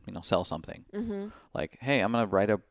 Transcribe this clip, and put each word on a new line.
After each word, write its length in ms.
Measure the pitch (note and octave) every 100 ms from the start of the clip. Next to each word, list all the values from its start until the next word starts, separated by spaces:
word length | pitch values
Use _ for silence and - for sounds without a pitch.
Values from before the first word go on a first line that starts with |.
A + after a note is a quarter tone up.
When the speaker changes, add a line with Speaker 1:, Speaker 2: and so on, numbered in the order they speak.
| -
Speaker 1:
you 60 |
know, 80 | F#2+
sell 200 | - F#2
something. 400 | F2+ D#2+ D#2+ - -
Speaker 2:
Mm-hmm. 360 | G3+ A3+ G3+ G3+ - -
Speaker 1:
Like, 260 | - - -
"Hey, 200 | C3 C#3
I'm 100 | G2
gonna 160 | A#2 G#2+
write 240 | F#2+ G#2
a 100 | G#2 -